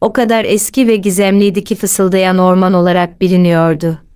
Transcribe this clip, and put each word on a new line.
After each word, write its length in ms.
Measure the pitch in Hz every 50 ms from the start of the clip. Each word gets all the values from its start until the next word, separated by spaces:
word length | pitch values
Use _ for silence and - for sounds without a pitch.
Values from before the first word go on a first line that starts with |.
O 120 | - 220
kadar 320 | - 262 233 220 226 220 220
eski 440 | - 214 202 - - - 269 254 226
ve 80 | 220
gizemliydi 680 | 202 185 202 180 196 202 190 196 202 202 202 175 202 196
ki 100 | - 208
fısıldayan 640 | - 208 185 - - 190 185 190 190 185 185 185 185
orman 340 | 185 185 180 190 185 185
olarak 480 | 185 175 175 180 175 180 175 170 - -
biliniyordu. 800 | 190 175 185 180 175 170 170 165 165 165 156 151 170 165 160 - - - -